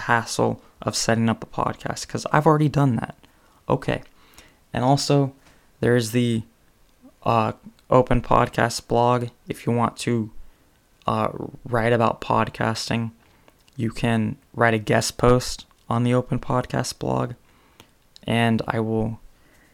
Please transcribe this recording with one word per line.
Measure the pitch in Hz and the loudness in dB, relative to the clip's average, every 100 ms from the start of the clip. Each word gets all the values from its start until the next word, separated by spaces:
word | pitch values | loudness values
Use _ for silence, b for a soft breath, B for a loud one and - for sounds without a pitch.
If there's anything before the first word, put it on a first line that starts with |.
| - | 0
hassle | 120 113 - 117 113 b b | 0 0 -2 -2 -2 b b
of | 110 - | -6 -4
setting | - 113 113 | 0 2 2
up | 110 | 0
a | - | -6
podcast, | - 117 - - - - | -4 -4 -4 -8 -8 -8
'cause | - - | -8 0
I've | 151 151 | 2 4
already | 151 151 | 4 4
done | 151 139 113 | 2 2 0
that. | - - _ b b b - | -4 -10 _ b b b -2
Okay. | - - 117 - b b b b b b | -2 -2 -6 -6 b b b b b b
And | 117 | -2
also, | 127 139 - 143 135 - b b b - | 2 2 2 2 2 -4 b b b -2
there's | 120 123 113 | 2 2 2
the, | 123 120 113 - _ _ _ _ _ 254 _ | 0 0 0 -4 _ _ _ _ _ -20 _
uh, | 202 113 110 - - _ - | 0 2 0 -2 -14 _ 2
Open | 131 127 123 | 4 4 2
Podcast | - 117 123 - 117 - - | 2 2 2 0 -2 -2 -2
blog. | 117 120 123 117 - - | 0 2 2 -2 -12 -12
If | - - | -8 -2
you | |
want | 120 113 - | 0 -2 -4
to, | - 120 110 - b b b b _ _ - | -4 -2 -4 -8 b b b b _ _ -4
uh, | 110 107 - - - | -2 -2 -4 -12 -12
write | - 120 113 | -4 0 2
about | 120 113 - | 2 2 0
podcasting, | - 110 110 - 117 110 - 117 113 - b b b b _ - | -2 0 0 -2 -4 -4 -4 -4 -4 -10 b b b b _ -6
you | 117 | -6
can | - 120 113 107 - _ | -2 0 0 0 -4 _
write | - 117 | 0 2
a | 110 | 2
guest | 107 113 - - | 2 0 0 0
post | 123 123 - - - _ - | 4 4 0 -10 -14 _ -4
on | 117 | -2
the | 120 | 2
Open | 123 123 123 | 0 0 -4
Podcast | - 127 123 131 127 - | -2 -4 -2 -4 -6 -6
blog, | 127 127 127 123 b b b b b b _ - | -4 -2 -2 -8 b b b b b b _ -16
and | - 117 117 113 - | -4 0 2 0 -2
I | 113 | -4
will | 110 110 110 113 - b b b b | -2 -2 -2 -6 -16 b b b b